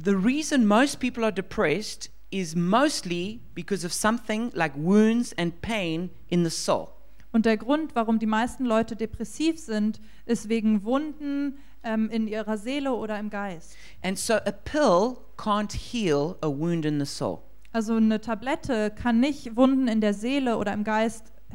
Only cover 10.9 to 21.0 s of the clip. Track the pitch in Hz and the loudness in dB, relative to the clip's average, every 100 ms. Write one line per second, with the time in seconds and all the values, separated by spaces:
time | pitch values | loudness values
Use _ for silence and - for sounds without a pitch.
10.9 | 269 311 285 285 277 285 277 - - 233 | 0 0 -6 -4 -2 -2 -6 -12 -10 -4
11.9 | 220 220 226 214 214 214 220 214 285 277 | -2 0 0 -2 -4 -2 -4 -2 -2 -2
12.9 | 226 220 208 214 208 202 165 - - - | -2 -2 -6 -6 -6 -6 -8 -12 -14 -14
13.9 | - 180 190 - 214 - - - 302 277 | -8 -4 -2 2 2 2 -4 -2 2 6
14.9 | 175 226 247 - - 214 208 208 - - | 6 4 0 -10 -8 0 0 0 -4 -6
15.9 | 240 196 143 156 185 156 139 165 170 156 | -2 2 2 2 -2 -2 0 0 0 0
16.9 | 147 143 - 117 80 - - - 226 214 | 0 -2 -2 -4 -4 -8 -14 -6 -2 0
17.9 | 226 220 220 226 214 247 330 - 226 214 | 4 4 2 -2 -4 -2 -4 0 0 0
18.9 | 214 240 233 277 294 233 226 262 269 254 | 0 0 2 2 0 -4 4 6 6 2
19.9 | 220 214 202 233 277 254 220 202 202 214 | 2 2 2 0 0 0 0 0 -2 0
20.9 | 214 | 2